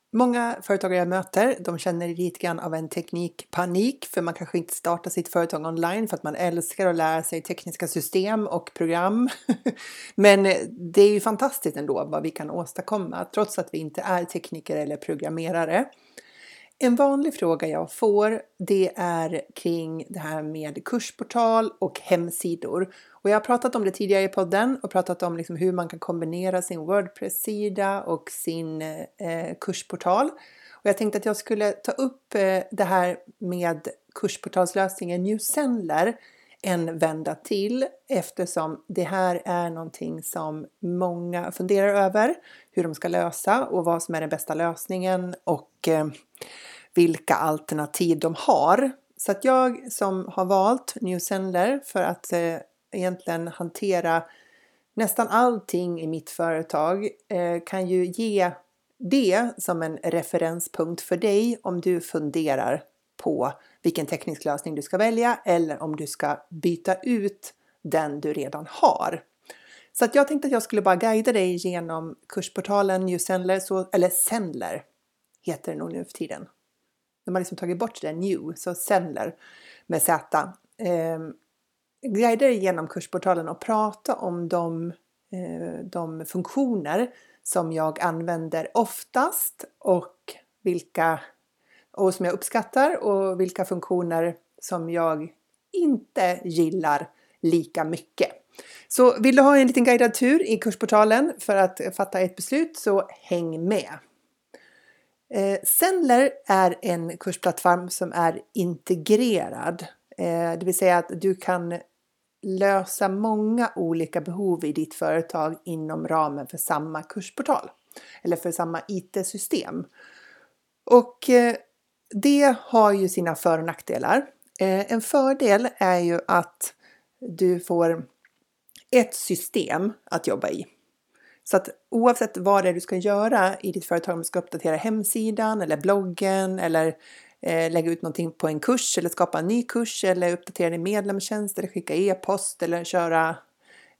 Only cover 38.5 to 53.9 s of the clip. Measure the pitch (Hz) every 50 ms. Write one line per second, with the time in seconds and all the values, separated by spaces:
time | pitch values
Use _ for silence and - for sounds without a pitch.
38.5 | - 170 156 160 156 - _ - 165 185 175 156 196 190 185 180 175 175 - -
39.5 | 175 175 175 170 165 165 165 160 - - 165 160 160 160 - - - 170 156 156
40.5 | 151 156 147 - _ _ 196 175 175 180 185 180 170 175 175 175 175 175 175 -
41.5 | - - 185 185 202 196 196 202 202 202 196 190 190 214 220 285 349 - - -
42.5 | - - _ _ _ 190 165 165 151 - - 170 175 175 170 170 - - - 196
43.5 | 214 262 269 - - 185 160 170 170 165 - - 170 160 156 151 160 147 - -
44.5 | 156 160 170 170 160 - - - 185 185 185 185 185 185 180 180 175 - _ 175
45.5 | 156 135 - _ _ _ - 160 160 156 151 151 - - _ _ - _ - -
46.5 | - - - - - - - _ - 175 170 165 156 - - - 147 - 151 160
47.5 | 156 151 - - 160 151 151 147 - - 185 170 165 156 - 160 160 - - -
48.5 | 208 139 139 160 190 247 277 262 262 - _ _ _ - - - 196 202 - 262
49.5 | 262 262 254 254 233 - 262 240 - - 208 196 190 185 - - - 190 185 185
50.5 | 196 190 190 214 254 262 - - - - 214 180 180 170 - - 202 190 190 190
51.5 | 180 175 185 233 277 277 - - - 190 170 170 170 - - - 180 170 170 165
52.5 | 165 - - - _ _ _ _ - 196 180 185 185 185 - 170 165 165 170 170
53.5 | - - 175 165 - - 208 196